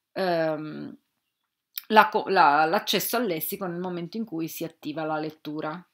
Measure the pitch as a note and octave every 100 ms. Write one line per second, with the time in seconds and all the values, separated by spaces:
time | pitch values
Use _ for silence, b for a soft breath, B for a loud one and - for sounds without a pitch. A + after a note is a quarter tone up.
0 | _ - F#3 E3 D#3+ D#3 D3+ D3 C#3+ -
1 | _ _ _ _ _ _ _ - - G#3+
2 | G3+ G#3 - F#3+ D3+ C#3+ D#3+ G#3 - G3
3 | - A#3 A3+ C#3 - G3 F#3 E3+ F3+ F3
4 | E3+ A3+ A3+ E3 D#3+ - D#3+ - D3+ D3
5 | D#3 D#3 D#3 - D3+ D3+ D3+ F3+ -